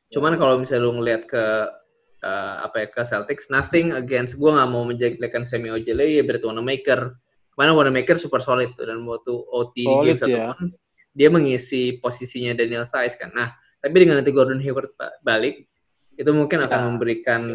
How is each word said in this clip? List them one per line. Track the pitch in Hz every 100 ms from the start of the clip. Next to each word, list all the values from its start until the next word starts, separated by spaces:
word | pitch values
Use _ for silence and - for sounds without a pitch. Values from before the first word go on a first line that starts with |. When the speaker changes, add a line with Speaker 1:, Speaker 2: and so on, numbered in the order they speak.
| _
Speaker 1:
Cuman | 147 156
kalau | 165 135 127
misalnya | 131 123
lu | 120 120
ngeliat | 117 113 -
ke, | 123 110 110 107 - _ _ _ -
eh, | 98 98 98 95
apa | 107 113
ya, | 107
ke | 120 117
Celtics, | 104 104 143 -
nothing | 135 - 170 165
against, | 135 123 127 123
gua | 143 151 147
nggak | 127
mau | 120
menjelek-jelekan | 120 117 120 117 120 120 120
Semi | 120 113
Ojeleye, | 113 113 117 151 147 120
Brett | 117
Wanamaker. | 110 113 123 135 139 123 123 - _ _ _
Kemarin | - 147 160
Wanamaker | 135 131 127 165
super | 143 131
solid | - 127 123
tuh, | - 113
dan | 117
waktu | 117 117 123
O | 120 - 123 123
T | 123
di | 123
game | 135 151
Speaker 2:
Solid, | 123
Speaker 1:
satu | 123
Speaker 2:
ya. | 117 113
Speaker 1:
pun, | 135 180 - _ _ _
dia | 139 151
mengisi | 170 143 127 - 131 123 123
posisinya | 123 123 127 123 123
Daniel | 117 117 117 117
Theis | 135 120
kan. | - -
Nah, | 117 120 - _ -
tapi | 139 180
dengan | 170 143
nanti | 135
Gordon | 135 131 131
Hayward | 135 131 -
ba-, | - - -
balik, | 120 110 127 - - _ _ _ _
itu | - 147
mungkin | 151 147 160 127
akan | 123
Speaker 2:
Ya. | 120
Speaker 1:
memberikan | 120 117 113 123 117 117